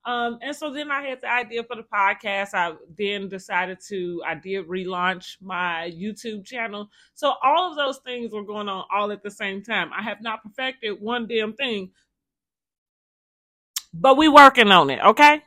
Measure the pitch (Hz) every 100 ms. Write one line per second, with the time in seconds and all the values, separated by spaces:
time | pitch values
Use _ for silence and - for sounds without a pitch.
0 | 240 240 240 233 247 294 302 269 294 277
1 | 285 262 247 240 226 233 233 226 226 208
2 | 196 208 214 196 196 196 175 160 - 165
3 | 202 202 196 190 - 185 185 185 - 202
4 | 175 170 156 165 190 196 165 185 180 180
5 | 180 180 - - 190 180 180 165 170 165
6 | 208 208 233 214 196 254 226 208 208 _
7 | _ - 285 - 262 320 359 294 277 277
8 | 254 247 233 208 202 208 208 190 - 196
9 | 208 202 208 202 202 196 202 214 165 185
10 | 220 208 226 220 208 - 262 262 220 202
11 | 208 240 220 226 214 220 269 208 190 _
12 | _ _ _ _ _ _ _ _ _ _
13 | _ _ _ _ _ _ _ - - 165
14 | 262 262 311 285 277 262 214 185 139 131
15 | 196 226 294 302